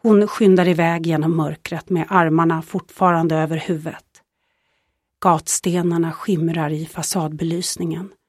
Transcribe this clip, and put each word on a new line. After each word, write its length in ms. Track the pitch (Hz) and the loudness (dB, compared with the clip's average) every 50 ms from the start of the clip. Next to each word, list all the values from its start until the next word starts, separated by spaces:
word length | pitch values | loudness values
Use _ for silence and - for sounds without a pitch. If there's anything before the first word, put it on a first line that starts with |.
Hon 260 | - 226 214 202 208 | 6 6 6 6 4
skyndar 400 | 208 - - 226 196 190 190 180 | 2 0 2 4 6 6 6 4
iväg 400 | - 175 160 170 165 170 170 165 | 2 2 2 2 0 0 -2 -2
genom 300 | 170 160 151 156 160 170 | -2 -2 0 0 0 0
mörkret 520 | 160 156 147 160 - _ - 175 156 - - | 0 -2 -4 -6 -10 _ -10 -10 -10 -6 -6
med 160 | 190 170 160 - | -4 -4 -4 0
armarna 520 | 196 185 170 160 156 165 165 165 170 160 | 2 2 4 4 2 2 2 2 0 -2
fortfarande 720 | 160 - - 185 - _ - - 196 180 170 165 165 165 160 | -6 -8 -8 -10 -10 _ -4 0 2 2 2 2 0 0 0
över 220 | 156 156 151 165 | 0 -2 -2 -4
huvudet. 460 | 156 - - 175 156 156 165 - - _ _ _ _ _ _ _ _ _ _ _ _ _ _ _ _ _ _ _ _ _ _ _ _ | -6 -4 -4 -6 -6 -6 -12 -14 -14 _ _ _ _ _ _ _ _ _ _ _ _ _ _ _ _ _ _ _ _ _ _ _ _
Gatstenarna 880 | - 185 165 156 - - - - - 185 170 180 170 175 170 170 165 165 | 2 2 2 2 0 -4 -6 -2 -2 -2 -2 0 0 0 0 0 -2 -2
skimrar 580 | 156 - - - 190 160 160 165 165 170 156 147 | -4 -8 -4 -2 -2 0 0 -2 -2 -2 -2 -4
i 160 | 156 151 160 | -4 -6 -8
fasadbelysningen. 1300 | 160 - - 151 - - 190 160 151 156 151 175 165 170 175 180 - - - 180 165 160 170 190 196 - _ _ | -10 -10 -10 -8 -4 -4 -4 -4 -4 -6 -6 -4 -4 -4 -4 -6 -8 -8 -6 -6 -6 -6 -8 -10 -14 -16 _ _